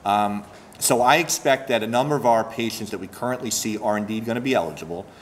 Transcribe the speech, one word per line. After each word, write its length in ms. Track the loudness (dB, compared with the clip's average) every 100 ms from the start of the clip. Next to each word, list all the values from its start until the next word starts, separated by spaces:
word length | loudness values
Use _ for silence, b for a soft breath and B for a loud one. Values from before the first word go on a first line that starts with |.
| 0
Um, 380 | 2 2 -2 -10 B B B
so 220 | 0 4
I 160 | 6 6
expect 500 | 4 0 2 2 2
that 160 | -2
a 40 | 0
number 280 | 0 2 2
of 100 | 4
our 180 | 4
patients 460 | 2 -4 -4 -4 -8
that 100 | -8
we 80 | -10
currently 440 | -8 -6 -4 -4
see 260 | -4 -4 -2
are 180 | 0 0
indeed 300 | -2 -4 -2
gonna 160 | -2
be 140 | 0 0
eligible. 500 | 0 -6 -10 -10 -12 B